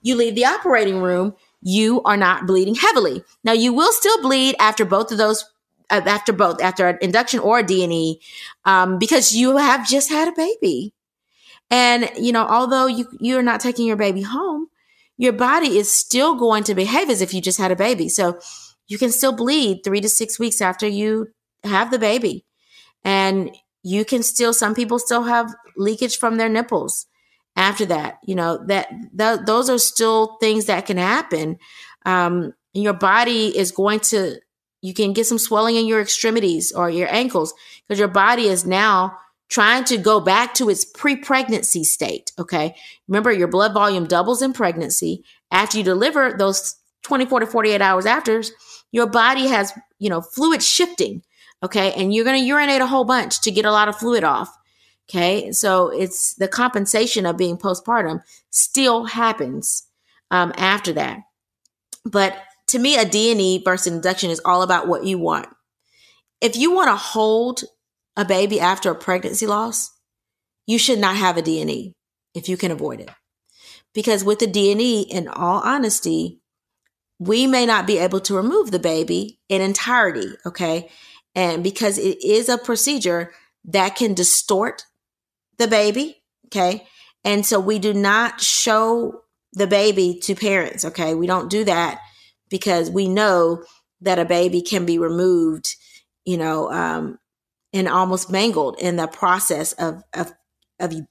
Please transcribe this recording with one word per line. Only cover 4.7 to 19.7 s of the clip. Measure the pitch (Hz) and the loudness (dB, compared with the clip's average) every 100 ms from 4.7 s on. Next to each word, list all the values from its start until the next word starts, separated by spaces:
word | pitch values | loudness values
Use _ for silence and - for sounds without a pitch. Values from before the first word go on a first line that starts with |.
| 214 196 | 2 0
both | 196 220 | 0 0
of | 208 | 0
those, | 214 214 - _ _ _ - | 0 0 -6 _ _ _ -2
uh, | 208 180 | 0 0
after | 208 - | 0 0
both, | 190 185 165 | 2 2 2
after | 185 185 180 | -2 2 0
an | 175 | 0
induction | 185 214 233 247 | 0 0 0 0
or | 202 240 | 2 2
a | 190 | 2
D | 190 | 0
and | 175 | 0
E, | 165 160 160 - - - - 190 | 0 -2 -4 -12 -18 -18 -4 2
um, | 190 185 185 | 4 4 0
because | 214 285 - | 2 2 4
you | 220 254 277 | 4 4 4
have | 285 262 220 | 4 2 2
just | 269 277 | 0 0
had | 302 330 | 0 -2
a | |
baby. | 339 330 453 185 131 208 - _ _ _ _ _ - - | -2 -2 -2 -2 -2 -6 -14 _ _ _ _ _ -20 0
And, | 247 247 240 233 - | 2 4 2 0 -2
you | 240 | 0
know, | 233 220 | 0 2
although | 226 254 262 262 | 2 2 2 2
you, | 233 233 - | 0 -6 -6
you're | 233 262 | -2 2
not | 240 220 | 2 0
taking | 247 240 226 | -2 -2 0
your | 214 | 0
baby | 202 190 | 0 -2
home, | 202 262 381 302 320 _ _ _ _ - | -4 -6 -4 -4 -8 _ _ _ _ -2
your | 247 | 0
body | 208 247 311 302 202 | 2 2 2 2 2
is | 202 | 2
still | - - 247 302 269 | 0 0 2 2 2
going | 233 214 208 | 2 2 0
to | 190 | 0
behave | 202 262 349 | 0 2 2
as | 208 | 0
if | 185 | -2
you | 185 | -2
just | 180 180 | -2 0
had | 190 | 0
a | 180 | 2
baby. | 214 254 165 | 0 0 -2
So | 190 180 175 - - - _ - | 0 -2 -2 -10 -20 -20 _ -12
you | 208 | -2
can | 247 | 0
still | 226 269 | 2 0
bleed | 226 240 311 233 | 0 0 2 0